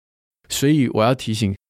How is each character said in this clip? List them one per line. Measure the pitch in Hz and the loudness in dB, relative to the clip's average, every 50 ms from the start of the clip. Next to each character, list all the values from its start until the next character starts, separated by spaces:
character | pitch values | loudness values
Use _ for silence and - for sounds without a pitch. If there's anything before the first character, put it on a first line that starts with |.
| _ _ _ _ _ _ _ _ _ _ | _ _ _ _ _ _ _ _ _ _
所 | - - 135 | -6 -2 0
以 | 143 156 151 127 113 | 2 2 2 2 0
我 | - 107 | 0 0
要 | 107 120 131 | 2 2 0
提 | - - 120 110 | -2 -4 -6 -4
醒， | 107 113 95 98 - _ | -2 -2 -2 -2 -6 _